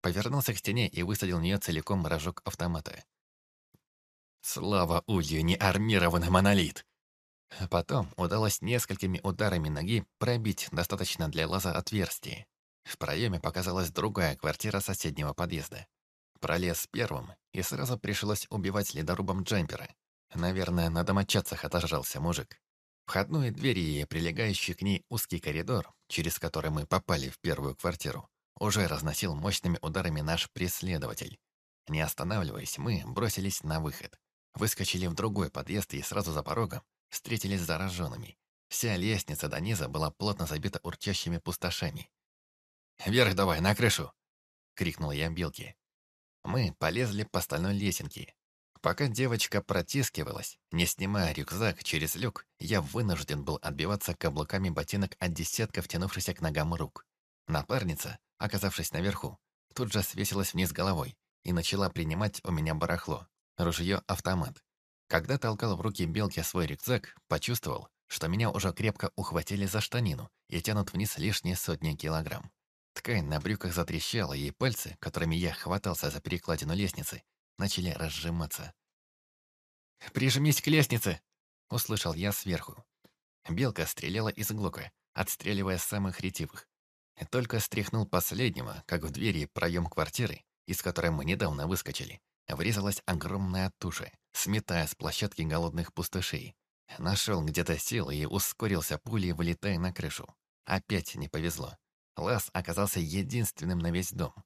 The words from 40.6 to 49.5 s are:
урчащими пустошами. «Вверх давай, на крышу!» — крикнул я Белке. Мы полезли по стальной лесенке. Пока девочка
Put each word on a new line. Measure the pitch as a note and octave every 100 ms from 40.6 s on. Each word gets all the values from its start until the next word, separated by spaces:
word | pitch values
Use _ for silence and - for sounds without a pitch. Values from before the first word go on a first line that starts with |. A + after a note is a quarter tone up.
| F#2+ -
урчащими | E2+ E2 - F#2+ - E2+
пустошами. | - F2+ F2+ - E2 - - _ _ _ _ _ _ _ _ _ -
«Вверх | A2+ A2+
давай, | F#2 G2 D#2+
на | F2+
крышу!» — | G#2 A#2+ - C#2+ - _ _ _ _ _
крикнул | - E2+ D#2 D#2
я | C#2+ E2
Белке. | E2 D#2+ - - - _ _ _ _ _ _
Мы | - A#2 G2+ D2
полезли | D#2+ F#2+ B2 G2+
по | G#2+ F#2+
стальной | - D2 F#2
лесенке. | G2+ G2+ - - - - _ _ _ _ -
Пока | - F2 C#3+
девочка | G#2+ C3 A#2 -